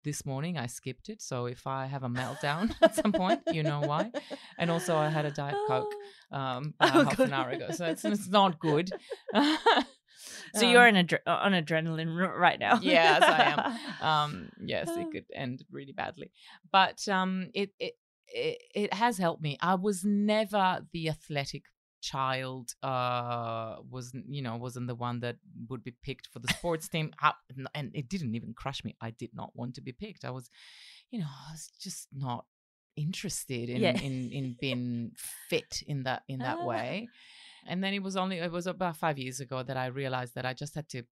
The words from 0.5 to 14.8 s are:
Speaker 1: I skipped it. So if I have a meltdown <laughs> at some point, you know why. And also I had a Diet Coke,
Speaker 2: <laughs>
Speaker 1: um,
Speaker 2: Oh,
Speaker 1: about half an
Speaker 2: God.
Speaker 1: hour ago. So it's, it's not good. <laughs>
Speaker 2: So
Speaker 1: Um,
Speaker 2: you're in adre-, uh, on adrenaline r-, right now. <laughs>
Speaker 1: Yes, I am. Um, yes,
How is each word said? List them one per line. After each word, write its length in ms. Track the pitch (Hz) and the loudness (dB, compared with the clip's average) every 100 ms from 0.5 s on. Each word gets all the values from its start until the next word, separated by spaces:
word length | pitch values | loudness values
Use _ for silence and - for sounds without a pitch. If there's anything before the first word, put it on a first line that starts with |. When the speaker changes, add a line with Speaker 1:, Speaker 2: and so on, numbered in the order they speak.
| 165 | -4
Speaker 1:
I 80 | 120 | -6
skipped 420 | - 131 127 - | -8 -10 -10 -12
it. 140 | 220 | -12
So 240 | - 127 123 | -6 -4 -4
if 180 | 127 135 | -6 -6
I 200 | 135 135 | -4 -4
have 160 | 139 | -4
a 60 | 127 | -2
meltdown 680 | 123 127 135 143 156 220 - | -2 -4 -4 -4 0 -2 4
<laughs> 40 | |
at 140 | 320 320 | 4 6
some 160 | 254 | 2
point, 280 | 311 185 - - | 2 2 0 0
you 100 | 165 | 0
know 180 | 156 - | 0 0
why. 280 | 147 151 214 262 - 285 - - | 0 0 -2 -6 -10 -14 -14 -4
And 100 | 170 | 0
also 280 | 170 170 156 | 0 2 2
I 120 | 151 | 2
had 160 | 156 151 | 2 -2
a 40 | |
Diet 240 | 147 143 403 427 | -2 -4 -2 0
Coke, 240 | 131 427 415 403 | 0 -2 -8 -14
Speaker 2:
<laughs> 200 | - _ | -20 _
Speaker 1:
um, 420 | 143 131 127 147 - | -6 -4 -4 -6 4
Speaker 2:
Oh, 80 | 254 | 6
Speaker 1:
about 40 | 277 262 | 8 6
half 120 | 202 | 4
an 100 | 262 | 2
Speaker 2:
God. 20 | 139 | 2
Speaker 1:
hour 120 | 131 | 0
ago. 200 | - - | -4 -4
So 160 | 330 330 | -2 -2
it's, 180 | 320 | -2
it's 240 | - 208 185 | -2 -2 4
not 300 | 208 196 156 | 6 6 4
good. 320 | 160 147 180 - - 453 - | 2 2 2 -6 -10 -12 0
<laughs> 100 | 208 294 311 - 370 254 - _ - - - - | 4 4 6 6 6 2 -8 _ -20 -16 -14 -6
Speaker 2:
So 120 | 208 240 | 2 8
Speaker 1:
Um, 60 | |
Speaker 2:
you're 140 | 240 240 | 12 12
in 80 | |
adre-, 240 | 202 170 - - | 10 4 2 2
uh, 140 | 170 | 2
on 100 | 202 | 4
adrenaline 640 | 185 156 160 165 160 160 165 | 2 2 0 0 -2 -2 0
r-, 220 | 185 - | 0 6
right 200 | 175 - | 4 6
now. 180 | 101 233 | 4 4
<laughs> 40 | |
Speaker 1:
Yes, 400 | 180 175 226 233 | 6 6 8 8
I 200 | 302 - - | 8 8 4
am. 540 | 147 - 226 269 175 156 | 4 0 -4 -8 -2 2
Um, 420 | 151 147 92 - - | 2 0 -4 -12 -12
yes, 240 | - 104 | -4 -2